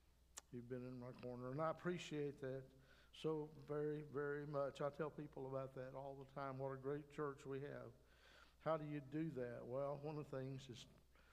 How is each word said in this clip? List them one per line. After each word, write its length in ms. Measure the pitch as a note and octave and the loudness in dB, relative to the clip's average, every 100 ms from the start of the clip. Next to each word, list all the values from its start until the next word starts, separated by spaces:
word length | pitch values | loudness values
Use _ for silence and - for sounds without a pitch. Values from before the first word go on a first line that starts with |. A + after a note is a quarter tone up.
| - - - - - | -20 -20 -16 -14 -10
You've 160 | B2 A#2+ | -8 -4
been 160 | B2+ B2 | -2 -2
in 100 | B2+ | -6
my 140 | B2 C3 | -8 -6
corner, 300 | B2 B2 B2+ | -4 -2 0
and 100 | C3+ | 2
I 80 | D#3+ | 2
appreciate 680 | D#3+ F3+ F3+ - D3+ C#3+ C#3 | 4 2 2 0 2 2 0
that 240 | C3+ C3+ C3 - - - - - | -2 -2 -4 -14 -20 -20 -18 -2
so 280 | D#3 D#3 D3+ C3+ C#3 | 2 2 0 -6 0
very, 380 | D3 D3+ D3+ D3 | 2 4 2 0
very 340 | B2+ C#3+ D3 D3 | 0 2 2 2
much. 320 | C#3+ C#3 - | 4 4 4
I 80 | D3 C#3+ | 0 2
tell 120 | D#3 | 0
people 360 | D3 D3 - C3 | -2 -6 -4 -2
about 240 | C3+ C3 C3 | 0 0 -4
that 160 | B2+ | -6
all 220 | C3+ C#3 C#3 | -4 -6 -6
the 220 | C3 D3 | -6 -2
time, 180 | C#3 C3 | 0 2
what 140 | C3+ | 0
a 60 | C3+ | 0
great 340 | C3 D3 D3+ | 2 0 0
church 260 | - D3 C3+ C#3 | 0 0 0 -2
we 140 | C3+ | -2
have. 320 | C#3+ B2+ A#2+ A#2 - - - - - - | -2 -4 -6 -10 -18 -20 -20 -20 -20 0
How 140 | D3+ D#3+ | 4 4
do 80 | D3+ | 4
you 160 | D3 C3+ | 0 0
do 180 | D3+ D#3+ B2+ | 2 2 2
that? 240 | B2 A#2+ A#2+ | 0 -2 0
Well, 340 | B2+ C#3 C#3+ | 2 2 2
one 140 | D3 D3+ | 0 0
of 60 | D3 | 0
the 80 | C3+ | -2
things 240 | C3 C3+ C3 | 0 -2 -6
is 140 | A2+ - - - - - | -8 -10 -16 -20 -20 -20